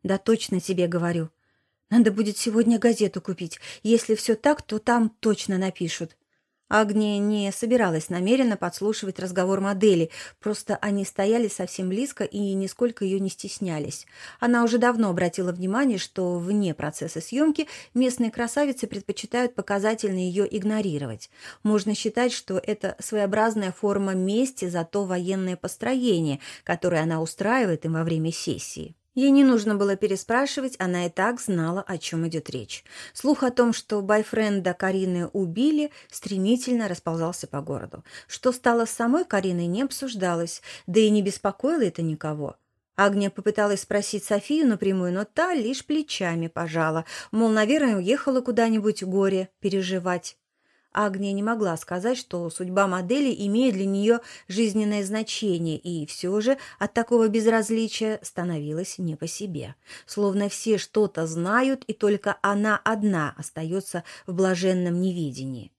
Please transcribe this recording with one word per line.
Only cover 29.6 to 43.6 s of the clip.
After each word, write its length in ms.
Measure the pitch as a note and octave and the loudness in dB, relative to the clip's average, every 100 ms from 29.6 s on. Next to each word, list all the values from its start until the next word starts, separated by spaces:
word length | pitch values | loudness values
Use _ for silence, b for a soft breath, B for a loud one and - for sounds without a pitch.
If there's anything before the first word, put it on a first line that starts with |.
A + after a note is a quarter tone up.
| G#3 | 2
было 220 | G3+ G3+ | 0 0
переспрашивать, 800 | G3 G#3 F#3+ - A#3 C#4 - C4 - | 0 0 -2 0 0 0 -2 -6 -4
она 300 | F#3 F3+ F3 | -2 0 -2
и 20 | |
так 320 | F3+ G#3 A#3+ | 0 -2 -2
знала, 400 | - F3+ E3 F3+ | -2 0 0 -4
о 160 | G3 F3 | -6 -8
чем 300 | - E3 E3 | -6 -4 -2
идет 240 | D#3+ - | -4 -6
речь. 320 | C3 G#2 - - B B | -10 -10 -14 -16 B B
Слух 260 | - C4+ D4 | -4 0 2
о 80 | C4 | 2
том, 240 | B3+ A#3+ | 4 2
что 300 | A3 - G#3 | 2 -4 -4
бойфренда 720 | G3 G#3+ G#3+ A3 G#3+ G3 F#3 | 2 2 2 0 0 0 -2
Карины 500 | F3 F#3+ F#3+ F#3 F3 F3 | -2 0 0 0 -2 -2
убили, 560 | G3+ F3+ F3 C#4+ D4+ D4 B B | -2 -2 2 2 2 0 B B
стремительно 760 | - - G3 F#3+ B3 B3+ A#3+ G#3 | -14 -6 0 2 2 2 -2 -2
расползался 600 | F3 - E3 E3 F3 - | -4 -4 -2 -2 -4 -8
по 140 | C#3+ | -8
городу. 420 | D#3+ C#3 - - B B B | -6 -8 -8 -16 B B B
Что 240 | - B3+ | 0 0
стало 340 | B3 B3 A#3 | 2 2 2
с 60 | A3+ | 0
самой 340 | - A#3 D4+ | 0 2 2
Кариной, 400 | F4+ G3+ F#3+ F3 | 2 0 0 -2
не 160 | E3+ F#3+ | -2 -2
обсуждалось, 800 | C4+ - C4+ A3 F3+ E3+ E3+ - B B | -2 -4 -8 -4 -2 -2 -4 -8 B B
да 140 | - G3 | 2 4
и 100 | G#3+ | 6
не 140 | G#3 | 4
беспокоило 580 | G3 G3 G3+ - C4+ E4 | 2 -2 -4 0 0 2
это 220 | G3+ E3+ | 0 0
никого. 540 | E3 D3+ D#3 D3+ D3 - _ _ _ | -4 -4 -6 -6 -8 -10 _ _ _
Агния 360 | - G3+ G3+ G3 | 2 2 4 0
попыталась 500 | - G#3 G#3 | 0 -2 0